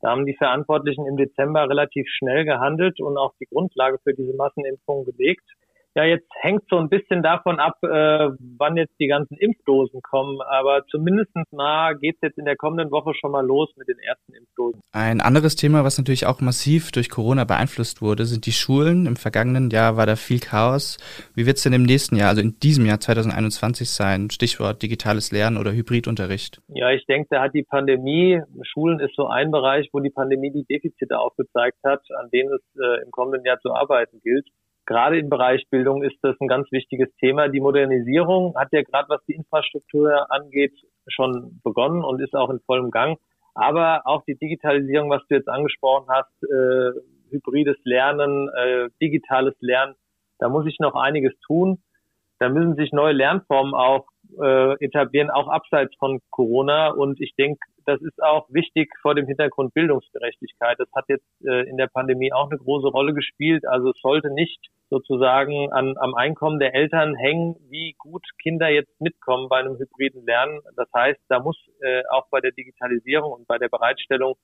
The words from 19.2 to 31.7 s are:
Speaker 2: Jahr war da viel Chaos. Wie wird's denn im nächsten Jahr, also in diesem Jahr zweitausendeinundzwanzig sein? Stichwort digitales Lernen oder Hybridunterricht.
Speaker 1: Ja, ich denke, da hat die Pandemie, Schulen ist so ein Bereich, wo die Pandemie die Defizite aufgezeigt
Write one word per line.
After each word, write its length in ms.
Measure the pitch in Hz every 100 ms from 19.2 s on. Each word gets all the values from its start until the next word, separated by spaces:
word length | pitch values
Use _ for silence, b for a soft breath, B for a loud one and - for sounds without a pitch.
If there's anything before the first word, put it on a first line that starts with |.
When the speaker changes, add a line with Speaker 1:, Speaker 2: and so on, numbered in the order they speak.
| - 110 120 127 127
Speaker 2:
Jahr 260 | 110 113 110
war 80 |
da 120 | 110 107
viel 220 | - 123
Chaos. 600 | - 107 113 135 - - B B B
Wie 120 | - 117
wird's 160 | 139
denn 100 | -
im 120 | 127
nächsten 320 | 123 135 - 113
Jahr, 120 | 101
also 140 | 104
in 180 | 107 110
diesem 240 | 143 147
Jahr 160 | 110 107
zweitausendeinundzwanzig 880 | - 113 113 - 107 - 110 120 117
sein? 400 | - 98 95 101
Stichwort 540 | - 120 - 101 107
digitales 500 | 110 113 110 107 104
Lernen 240 | 101 107 110
oder 160 | 107
Hybridunterricht. 880 | 107 113 120 117 113 92 98 - - _
Speaker 1:
Ja, 220 | 139 123
ich 160 | 131 -
denke, 220 | 143 151
da 100 | 139
hat 140 | 135
die 100 | 143
Pandemie, 800 | 131 139 139 131 131 156 180 180 151 127
Schulen 360 | 127 - 160 165
ist 160 | 139 -
so 120 | 139
ein 220 | 117 151
Bereich, 380 | 151 131 139 143
wo 60 | 143
die 100 | 139
Pandemie 420 | 139 135 135 139
die 140 | 143 139
Defizite 520 | 143 165 - 123 120
aufgezeigt 600 | 117 - 123 - 120